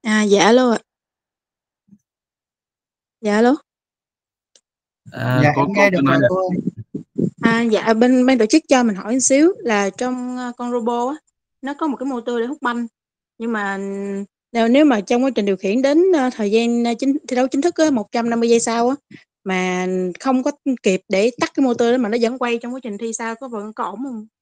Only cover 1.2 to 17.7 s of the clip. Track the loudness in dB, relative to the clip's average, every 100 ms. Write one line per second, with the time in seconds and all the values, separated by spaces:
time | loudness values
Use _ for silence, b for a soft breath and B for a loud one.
1.2 | _ _ _ _ _ _ _ _ _ _
2.2 | _ _ _ _ _ _ _ _ _ _
3.2 | -2 2 2 2 _ _ _ _ _ _
4.2 | _ _ _ _ _ _ _ _ -18 -8
5.2 | -2 2 2 2 0 2 2 4 2 4
6.2 | 2 2 -2 -2 -6 -10 -14 -14 -10 -4
7.2 | -4 0 0 2 0 0 0 2 4 4
8.2 | 4 2 4 2 4 2 2 -2 -4 -2
9.2 | 2 4 4 2 -2 0 -2 -4 -6 -6
10.2 | -8 -8 -10 -8 -6 -4 -2 -2 -4 -6
11.2 | _ _ _ _ -12 -6 -6 -4 -6 -6
12.2 | -6 -4 -4 -4 -4 -4 -8 _ _ _
13.2 | _ _ -6 -4 -4 -6 -6 -8 -6 -8
14.2 | -10 _ _ -2 2 4 4 2 0 0
15.2 | 0 0 -2 -2 -2 0 2 4 4 2
16.2 | 0 -2 0 0 2 0 0 0 0 -2
17.2 | -2 -2 0 0 -2